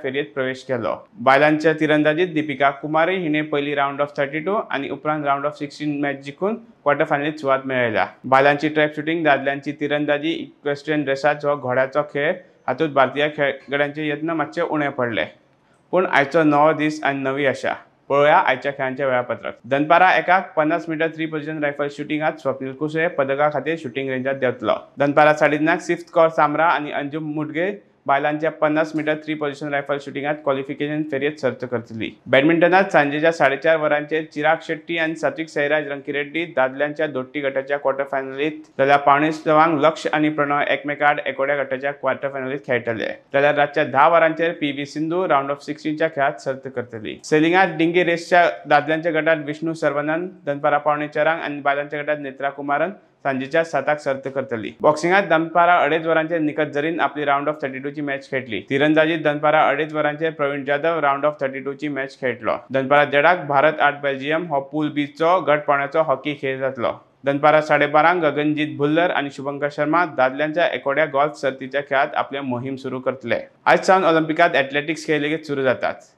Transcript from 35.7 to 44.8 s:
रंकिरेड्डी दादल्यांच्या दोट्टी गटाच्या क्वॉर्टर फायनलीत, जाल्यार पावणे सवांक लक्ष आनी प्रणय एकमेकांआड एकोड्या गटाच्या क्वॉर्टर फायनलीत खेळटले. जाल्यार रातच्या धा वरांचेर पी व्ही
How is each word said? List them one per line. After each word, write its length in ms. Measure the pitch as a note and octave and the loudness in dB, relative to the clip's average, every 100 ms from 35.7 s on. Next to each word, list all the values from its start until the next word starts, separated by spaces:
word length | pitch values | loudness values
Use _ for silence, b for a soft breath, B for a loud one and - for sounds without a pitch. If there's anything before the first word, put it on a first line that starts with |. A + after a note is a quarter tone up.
| D3+ C#3+ | 0 -2
रंकिरेड्डी 580 | C#3 C3+ C#3+ D3 D#3 E3+ | -8 -6 -6 -4 -6 -4
दादल्यांच्या 600 | C3 C3 C3+ D3 D3 D3+ | -2 -2 0 -4 -2 -4
दोट्टी 340 | B2+ B2+ C#3+ | -4 -6 -6
गटाच्या 360 | C#3 C3+ C3+ C#3+ | -4 -4 -4 -2
क्वॉर्टर 260 | C#3+ C3+ | -2 -2
फायनलीत, 480 | C#3 C#3 C3+ C3+ D3+ D#3 - - | -4 -4 -6 -4 -6 -6 -12 -2
जाल्यार 220 | C3+ C#3+ | 2 4
पावणे 320 | C#3+ C#3+ D#3 | 4 4 2
सवांक 480 | D#3 E3 D#3 E3 D3+ | 0 2 4 4 4
लक्ष 260 | D3+ D#3+ - | 2 2 -2
आनी 160 | D#3 D3+ | 0 0
प्रणय 360 | D3+ C#3+ D3 - | 0 0 0 0
एकमेकांआड 500 | C#3 D3 C#3+ D3 C#3+ C#3 | -2 -4 0 2 2 -2
एकोड्या 320 | C3 C3+ C#3+ | -2 -2 -2
गटाच्या 340 | C3 C3 C#3 | -2 -4 -6
क्वॉर्टर 380 | C#3+ C3+ B2 C#3 | -4 -2 -2 -4
फायनलीत 300 | C3+ C3 C#3 C#3 | -6 -6 -6 -2
खेळटले. 440 | A#2+ A#2+ A2 - - _ | -2 -2 -4 -4 -6 _
जाल्यार 220 | C#3 C#3+ C#3+ | 2 2 4
रातच्या 280 | C#3+ D#3 | 0 0
धा 240 | C#3 C3 D#3 | 0 4 6
वरांचेर 440 | E3+ D#3+ D#3 E3 | 6 4 2 -2
पी 200 | E3+ D3 | -2 -6
व्ही 140 | C3+ | -6